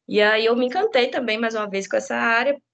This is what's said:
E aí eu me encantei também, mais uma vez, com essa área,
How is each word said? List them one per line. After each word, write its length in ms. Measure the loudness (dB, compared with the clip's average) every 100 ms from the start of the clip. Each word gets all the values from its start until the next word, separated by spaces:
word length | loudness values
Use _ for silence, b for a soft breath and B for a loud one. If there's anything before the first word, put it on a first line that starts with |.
| -4
E 140 | 2
aí 240 | 4 4
eu 100 | 2
me 120 | 2 0
encantei 420 | 0 0 2 0
também, 300 | -2 -4 -2
mais 160 | -2
uma 160 | -2 -4
vez, 180 | -6 -4
com 80 | -4
essa 180 | -2
área, 460 | -2 0 2 0 -2 _